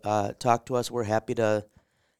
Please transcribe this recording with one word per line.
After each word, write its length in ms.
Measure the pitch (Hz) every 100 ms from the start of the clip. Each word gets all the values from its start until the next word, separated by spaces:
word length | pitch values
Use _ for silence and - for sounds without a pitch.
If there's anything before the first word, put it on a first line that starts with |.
uh, 280 | 104 107 101 -
talk 280 | 127 117 -
to 80 | 123
us. 140 | 117
We're 140 | 120
happy 300 | 107 110 - 117
to 280 | 107 107 104 _ _ _ _ _